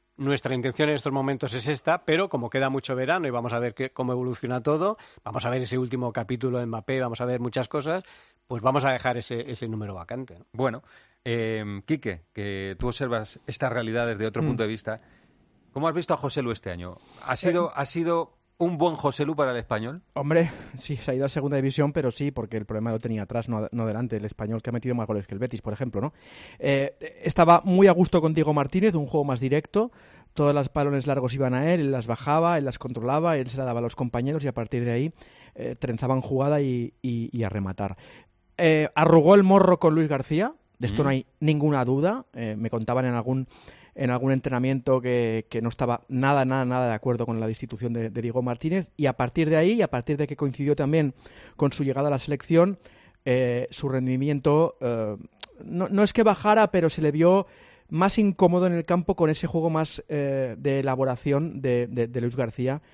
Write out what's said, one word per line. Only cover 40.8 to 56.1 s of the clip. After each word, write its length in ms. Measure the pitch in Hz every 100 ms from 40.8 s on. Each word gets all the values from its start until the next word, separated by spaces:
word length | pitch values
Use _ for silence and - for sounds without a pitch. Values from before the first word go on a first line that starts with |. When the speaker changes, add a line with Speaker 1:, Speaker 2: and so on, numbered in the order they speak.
| 117
Speaker 3:
esto 160 | 107
Speaker 2:
Mm. 20 |
Speaker 3:
no 60 | 139
hay 160 | 131 - _
ninguna 440 | 151 151 151 143
duda. 420 | 123 135 170 247 -
Eh, 220 | 120 113 107
me 140 | 113
contaban 340 | 117 110 123 127
en 80 |
algún, 320 | 120 113 131 131 - - - -
en 160 | - 123
algún 220 | 123 135
entrenamiento 680 | 131 135 127 131 135 127 131
que, 440 | 127 123 117 110 -
que 100 | 117
no 80 | 117
estaba 320 | - 123 120 -
nada, 360 | 127 135 143 131
nada, 180 | 131
nada 240 | 123 127 123
de 60 |
acuerdo 320 | 110 127 120 117
con 120 | 113
la 60 | 110
destitución 460 | 110 123 107 120
de, 160 | 117 113
de 140 | 113
Diego 180 | 117 123
Martínez 460 | 123 120 160 185 160 -
y 80 | 139
a 60 |
partir 380 | - 123 170 156
de 60 | 160
ahí, 160 | 175
y 80 | 226
a 60 | 185
partir 280 | 123 120 147
de 100 | 147
que 80 |
coincidió 400 | 147 139 123 139
también 400 | 147 139 160 143 - - - - -
con 160 | 143
su 120 | -
llegada 240 | 135 131 147
a 20 |
la 80 | 135
selección, 600 | - 143 - 165 185 190 - - - _ -
eh, 400 | 127 123 120 -
su 180 | - 139
rendimiento, 840 | 131 127 131 143 143 147 151 170 -
eh, 360 | 123 113 107 101 - _ - -
no, 260 | - 170 185
no 120 | 196
es 100 | 208